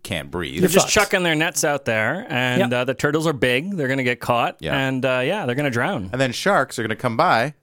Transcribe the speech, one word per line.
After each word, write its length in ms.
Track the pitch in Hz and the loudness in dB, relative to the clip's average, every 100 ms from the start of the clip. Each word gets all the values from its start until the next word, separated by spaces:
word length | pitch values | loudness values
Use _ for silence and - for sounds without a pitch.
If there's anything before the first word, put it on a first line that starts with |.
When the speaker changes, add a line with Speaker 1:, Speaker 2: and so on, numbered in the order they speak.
Speaker 1:
can't 260 | - 82 71 | -8 -8 -6
breathe. 260 | 87 76 73 | -6 -6 0
Speaker 2:
you're 60 | |
Speaker 3:
They're 60 | - | 2
just 160 | 180 135 | 4 4
Speaker 2:
fucked. 180 | 214 202 | 2 2
Speaker 3:
chucking 120 | 196 | 2
their 120 | 175 156 | 2 2
nets 280 | 165 170 | 0 0
out 220 | 160 143 - | 0 0 0
there, 400 | 110 110 170 - | 0 0 -2 -4
and, 320 | 123 127 127 | -2 0 2
Speaker 2:
Yep. 140 | 120 | 2
Speaker 3:
uh, 100 | 123 | 0
the 100 | 127 | 0
turtles 320 | 127 147 151 160 | 0 0 0 0
are 60 | |
big. 460 | 131 127 123 180 196 | 0 2 2 -2 -4
They're 100 | 135 | -2
gonna 160 | 135 | 0
get 160 | 123 123 | 0 -2
caught, 380 | - 120 147 - | 0 0 0 -2
Speaker 1:
Yeah. 180 | 160 143 | -4 -2
Speaker 3:
and, 280 | 135 131 131 | 0 0 0
uh, 160 | 127 | 0
yeah, 220 | 131 208 139 | 0 -2 -2
they're 100 | 123 | -2
gonna 160 | 147 | -2
drown. 380 | 117 143 185 98 | 0 0 -2 -4
Speaker 1:
And 80 | 127 | -2
then 140 | 135 | -2
sharks 440 | 113 185 190 131 - | 0 2 2 2 -2
are 40 | |
gonna 160 | 110 110 | -4 -2
come 180 | 127 117 | -2 2
by 380 | 175 123 131 - | 2 4 0 -4